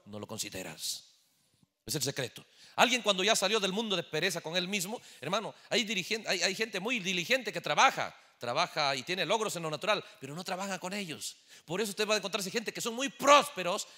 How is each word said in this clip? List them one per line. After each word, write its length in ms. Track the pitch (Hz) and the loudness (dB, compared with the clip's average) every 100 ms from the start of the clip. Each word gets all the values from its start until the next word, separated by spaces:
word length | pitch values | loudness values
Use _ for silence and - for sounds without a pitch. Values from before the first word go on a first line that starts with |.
| 107 | -14
No 120 | 104 | -12
lo 80 | 104 | -8
consideras. 840 | 110 110 95 90 82 - - - _ _ _ _ _ _ _ - | -8 -8 -8 -10 -8 -8 -8 -12 _ _ _ _ _ _ _ -6
Es 80 | 147 | -2
el 60 | |
secreto. 440 | 131 139 120 - - - - - | -2 -4 -6 -10 -20 -20 -6 4
Alguien 240 | 240 240 | 4 4
cuando 200 | 208 185 | 2 4
ya 140 | 202 208 | 4 4
salió 240 | 190 220 | 2 2
del 140 | 190 | 2
mundo 240 | 190 220 185 | 0 0 -2
de 60 | |
pereza 360 | - 156 185 165 | -2 0 0 -2
con 160 | 160 180 | -4 -2
él 140 | 180 | -2
mismo, 320 | 208 175 240 - - | -2 -4 -8 -12 -12
hermano, 340 | 135 202 180 - - | -4 -2 -4 -10 -2
hay 140 | 214 | 0
dirigen-, 420 | 214 202 - 220 156 | 0 -2 -2 -4 -2
hay, 160 | 185 | 2
hay 140 | 175 190 | 2 0
gente 240 | 226 190 | -4 -4
muy 220 | 208 247 | -2 -2
diligente 500 | 180 180 170 262 214 | 0 -2 0 0 0
que 80 | 170 | -4
trabaja, 560 | 151 151 262 170 101 - - _ | 0 4 4 4 -4 -8 -20 _
trabaja 560 | 120 135 175 160 143 139 | -2 0 0 0 0 0
y 80 | |
tiene 220 | 123 185 160 | -2 -2 0
logros 320 | 220 208 165 | 0 0 -4
en 60 | |
lo 60 | 160 | -4
natural, 320 | 151 190 208 - - | -2 0 0 -2 -12
pero 120 | 139 | -12
no 120 | 156 185 | -10 -6
trabaja 340 | 180 196 185 | -6 -4 -6
con 140 | 180 | -6
ellos. 420 | 208 185 117 - - _ - - | -6 -6 -8 -10 -12 _ -20 -6
Por 160 | 180 | -2
eso 80 | 220 | -2
usted 180 | 196 208 | -2 2
va 60 | |
a 40 | 214 | 0
encontrarse 300 | 185 208 185 | 0 -4 -2
gente 220 | 233 214 | -4 -4
que 80 | 180 | -6
son 140 | 202 | -6
muy 160 | 233 277 | -4 -4
prósperos 800 | - 269 285 - - 175 208 - | 2 8 10 8 -2 -2 -2 -6